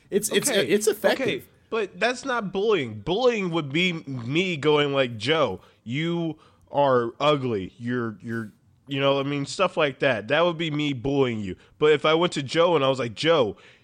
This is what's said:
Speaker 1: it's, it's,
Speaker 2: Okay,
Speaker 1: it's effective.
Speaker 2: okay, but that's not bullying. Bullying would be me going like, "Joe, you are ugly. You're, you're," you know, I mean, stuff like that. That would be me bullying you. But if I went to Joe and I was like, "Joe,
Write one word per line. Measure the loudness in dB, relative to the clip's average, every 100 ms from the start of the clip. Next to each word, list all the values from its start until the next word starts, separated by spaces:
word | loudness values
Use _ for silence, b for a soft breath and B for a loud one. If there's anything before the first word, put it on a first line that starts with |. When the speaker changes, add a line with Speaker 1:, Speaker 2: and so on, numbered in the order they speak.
| b
Speaker 1:
it's, | -4 0
it's, | 0 0
Speaker 2:
Okay, | 0 2
Speaker 1:
it's | 2 2
effective. | 0 0 0 -2
Speaker 2:
okay, | -4 -8 _ _
but | -6 -6 -2
that's | -2 -2 -4
not | -4 -4
bullying. | -2 0 0 0 -6
Bullying | -4 2 2 2 0
would | -2 -2
be | 0 0
me | -2 -8 -10 -4 -2 -2 0
going | 2 2 2
like, | 2 0 -2
"Joe, | -2 0 0 -2 b b
you | -8 -4 -2 -2 -4 -6 b b _
are | 0 4 4 2 0
ugly. | 0 2 0 -4 -4 -8
You're, | -6 -4 -4 -6
you're," | -8 -8 -8 -14 _ _ -8
you | 0
know, | 2 2
I |
mean, | 0 -4 -6
stuff | 0 0 2
like | 0 2
that. | 0 0 0
That | 2 2
would | 0
be | -4
me | -2 -2
bullying | -2 -2 2 2 0
you. | -6 -10 b _
But | 4
if | 4 4
I | 2
went | 2
to | -2
Joe | -4 2 4 4
and |
I | 2
was | 0
like, | -4
"Joe, | -2 2 4 2 -2 b b